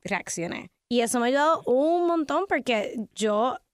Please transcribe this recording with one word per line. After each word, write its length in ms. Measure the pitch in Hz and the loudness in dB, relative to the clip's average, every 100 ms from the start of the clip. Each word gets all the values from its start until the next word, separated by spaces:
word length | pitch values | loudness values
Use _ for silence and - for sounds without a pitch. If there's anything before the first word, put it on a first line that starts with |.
reaccioné. 680 | - 196 - - 170 - - _ - | -6 -6 -6 -6 -6 -8 -12 _ -2
Y 100 | 240 | 0
eso 180 | 233 247 | 2 2
me 60 | 240 | 2
ha 20 | |
ayudado 340 | 277 302 311 | 2 4 2
un 420 | - 247 311 349 349 | 2 2 4 2 2
montón 380 | 339 294 294 392 | 0 0 -2 0
porque 460 | 320 247 220 - 240 208 | -2 0 -2 -2 -6 -10
yo, 440 | - 214 208 254 - _ | -4 0 2 0 -2 _